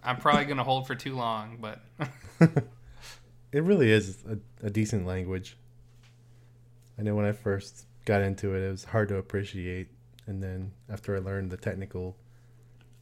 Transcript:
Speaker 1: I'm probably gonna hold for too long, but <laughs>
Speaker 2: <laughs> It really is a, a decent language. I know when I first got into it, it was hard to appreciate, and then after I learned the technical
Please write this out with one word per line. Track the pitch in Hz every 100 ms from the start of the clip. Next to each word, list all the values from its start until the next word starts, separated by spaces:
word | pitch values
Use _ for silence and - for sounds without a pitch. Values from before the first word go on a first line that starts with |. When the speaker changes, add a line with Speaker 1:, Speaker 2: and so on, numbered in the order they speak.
Speaker 1:
I'm | - 127
probably | 151 147
gonna | 143 135
hold | 123 131 131
for |
too | 127 139
long, | 131 117 110 107 113
but | 110 - - - 139 - - -
<laughs> |
Speaker 2:
<laughs> | 160 143 - - - - - - - - -
It | 143
really | 170 196 117
is | 107 95 92 -
a, | 107 - -
a | 107
decent | 101 107 107
language. | 90 92 90 92 - - - - - - - - - - - - - - - -
I |
know | 104
when | 104
I | 104
first | 104 107 98 - - - -
got | - 101
into | 98 98 101
it, | 95
it | 95
was | 95
hard | - 113 104
to | 98
appreciate, | 95 98 98 95 90 92 90 - - - -
and | 95
then | 95 92 95 - -
after | 101 -
I | 98
learned | 95 98 95
the | 90
technical | 110 92 98 92 92 - - - - - - - - -